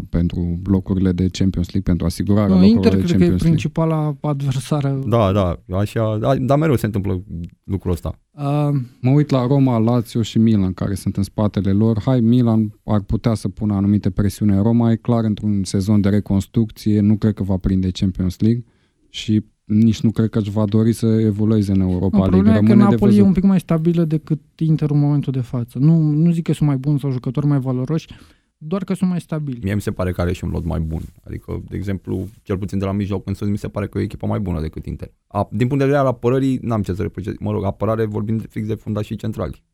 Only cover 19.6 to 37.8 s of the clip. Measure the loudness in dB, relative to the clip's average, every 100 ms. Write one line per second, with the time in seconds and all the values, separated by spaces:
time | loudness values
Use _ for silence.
19.6 | -2 2 2 2 0 0 0 0 -2 -2
20.6 | 0 2 2 2 0 2 2 0 2 2
21.6 | 2 2 2 0 0 2 4 4 4 4
22.6 | 6 6 6 4 4 6 6 4 4 2
23.6 | 2 0 2 0 0 -2 -2 -6 _ -4
24.6 | 0 0 2 2 2 0 -2 -4 -4 -6
25.6 | -6 0 4 4 2 2 2 0 -2 0
26.6 | 0 0 0 -2 -2 -4 -4 -2 0 0
27.6 | 0 -4 -2 -4 -6 -20 -20 _ _ _
28.6 | -8 -6 -4 -2 -2 -2 -6 -8 -6 -6
29.6 | -4 -4 -4 -4 -4 -2 -2 -2 -4 -4
30.6 | -4 -4 -4 -6 -10 -16 -16 -14 -10 -12
31.6 | -10 -10 -6 -8 -6 -8 -8 -12 -8 -6
32.6 | -6 -4 -4 -4 -4 -6 -6 -6 -4 -4
33.6 | -6 -8 -6 -4 -6 -6 -6 -4 -4 -4
34.6 | -6 -8 -12 -12 -12 _ _ -6 -4 -2
35.6 | -2 0 0 0 0 -2 -2 0 0 -2
36.6 | -4 -4 -4 -4 -6 -6 -10 -8 -6 -4
37.6 | -4 -4